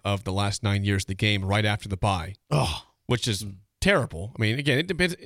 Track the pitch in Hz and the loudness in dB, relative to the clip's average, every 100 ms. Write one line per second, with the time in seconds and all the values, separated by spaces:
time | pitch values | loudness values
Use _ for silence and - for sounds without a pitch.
0 | - 101 98 95 101 98 107 101 98 98 | -2 -2 -2 -2 -2 0 0 0 2 0
1 | - 95 107 104 95 104 107 104 104 98 | -2 0 0 2 2 2 2 -2 -4 -2
2 | 107 92 82 98 _ 147 107 78 - _ | 0 0 -4 -12 _ 0 0 -4 -10 _
3 | - 120 - 101 107 98 _ _ 185 196 | -2 -2 0 -4 -6 -12 _ _ 2 4
4 | 117 - 101 - 110 120 143 131 175 170 | 2 -6 -10 -2 0 2 2 2 0 0
5 | 175 175 | 0 -2